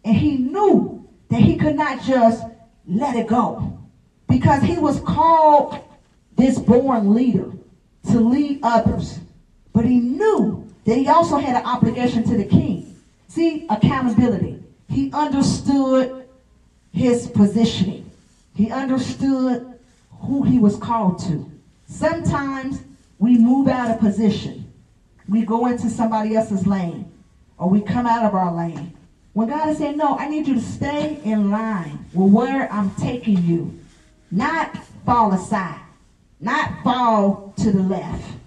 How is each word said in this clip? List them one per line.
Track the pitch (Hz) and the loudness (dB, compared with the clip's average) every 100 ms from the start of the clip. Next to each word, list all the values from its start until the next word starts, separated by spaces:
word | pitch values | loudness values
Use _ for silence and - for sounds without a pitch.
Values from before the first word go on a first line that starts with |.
And | 214 214 | 2 2
he | 302 269 | 2 0
knew | 254 381 415 233 - - - _ _ | -2 0 2 2 0 -8 -20 _ _
that | 233 | 4
he | - - | 4 4
could | 302 294 | 0 0
not | 294 262 | -2 -4
just | 254 262 226 - - - - _ - | 0 4 4 2 -8 -18 -20 _ -6
let | 190 262 233 | -2 -2 -2
it | - | 0
go | 240 220 - - - - _ _ _ - | 0 -2 -4 -10 -10 -20 _ _ _ -2
because | 254 - 277 | 2 4 2
he | 294 339 | 2 0
was | 302 269 | 0 -2
called | - 285 320 330 311 294 - - - _ _ _ _ - | -2 2 4 6 6 6 4 -8 -16 _ _ _ _ 2
this | 262 - | 2 2
born | - 254 269 226 202 | 4 4 4 0 2
leader | 226 254 185 - - - _ _ _ - | 2 2 0 -4 -14 -20 _ _ _ 0
to | 233 | 2
lead | 226 277 294 277 | 4 2 0 -2
others. | 226 233 - - - - - _ _ _ _ | 2 2 2 -2 -8 -12 -18 _ _ _ _
But | - 233 | 0 2
he | 247 | 2
knew | 240 311 440 403 196 - - - - | 0 0 0 2 0 -4 -12 -6 -2
that | 247 | 0
he | 269 | 4
also | 320 339 302 | 4 4 0
had | 277 247 | 0 -2
an | 247 | -2
obligation | 247 226 247 247 233 | 0 0 0 -2 0
to | - 202 | 0 -2
the | - | 2
king. | - - - - - _ _ _ | 2 2 -6 -10 -20 _ _ _
See, | - 330 311 - | -2 -2 -2 -6
accountability. | 214 - 247 247 208 240 190 - - - _ _ | 0 2 2 0 2 2 0 -6 -8 -18 _ _
He | 247 277 | -4 -2
understood | 285 294 277 - - - 277 262 262 254 - - _ _ _ _ _ _ | -2 -2 0 0 0 0 0 2 2 0 -6 -18 _ _ _ _ _ _
his | - 254 240 - | -2 0 0 -2
positioning. | - 202 226 226 - 180 - - _ _ _ _ - | 2 2 4 0 0 -2 -4 -16 _ _ _ _ -2
He | 220 | -2
understood | 262 269 262 254 254 269 262 254 247 - - _ _ _ - | -2 -2 -2 -4 -4 -2 0 0 -4 -8 -20 _ _ _ -14
who | - 277 | -6 0
he | - 254 | 2 4
was | 208 - | 4 2
called | - 233 190 175 - | -4 0 0 -2 -4
to. | 143 - - _ _ - | -6 -8 -20 _ _ -20
Sometimes | - 311 330 320 302 277 277 262 - - - _ _ | -4 -2 -2 -2 -2 -4 -8 -8 -10 -14 -20 _ _
we | 226 240 | 2 6
move | 233 269 262 | 6 4 2
out | 254 233 | 0 -2
of | 226 | 0
position. | 214 196 214 - - - - _ _ _ _ _ - | 0 2 0 0 -8 -12 -18 _ _ _ _ _ -4
We | 214 208 | -2 0
go | 233 247 | 0 0
into | 240 233 | -2 -4
somebody | - 226 220 214 220 | -2 -2 -2 0 -2
else's | 220 196 185 | -2 -2 0
lane, | 196 175 151 - - _ _ _ _ | 0 -4 -8 -14 -18 _ _ _ _
or | 180 | 0
we | 208 | 0
come | - 247 240 | 0 -2 0
out | 233 214 | 0 0
of | |
our | 190 180 | 0 -2
lane. | 170 170 147 170 - _ _ _ | -4 -6 -8 -14 -18 _ _ _
When | 202 226 | -4 -4
God | 302 311 | -2 -2
is | 302 | -2
saying, | 294 294 | -4 -2
"No, | 294 - | -2 -2
I | 285 | -4
need | 302 277 | -4 -2
you | 226 | -2
to | |
stay | - - 277 294 302 - | -4 -6 -6 -4 -6 -6
in | 214 214 196 | -4 0 0
line | 208 220 202 151 147 - | -2 -4 -6 -8 -12 -6
with | 170 196 | 0 4
where | 214 262 269 254 | 4 4 -2 -4
I'm | 208 196 - | -4 -4 -4
taking | - 247 226 185 170 | -6 -4 -2 0 2
you. | 170 - - - _ _ _ _ | -2 -4 -12 -20 _ _ _ _
Not | 180 277 320 311 - - - - | -4 -2 -2 -6 -10 -18 -8 0
fall | 160 214 | 2 2
aside, | 185 - 214 175 151 - _ _ _ _ _ | 0 -2 -6 -6 -12 -20 _ _ _ _ _
not | 185 269 - - | -4 -4 -4 -4
fall | - 247 240 220 196 190 - - | -2 0 2 2 0 -2 -8 -4
to | 220 | 0
the | 190 | 0
left | 190 175 - - - - | 0 -2 -6 -10 -12 -18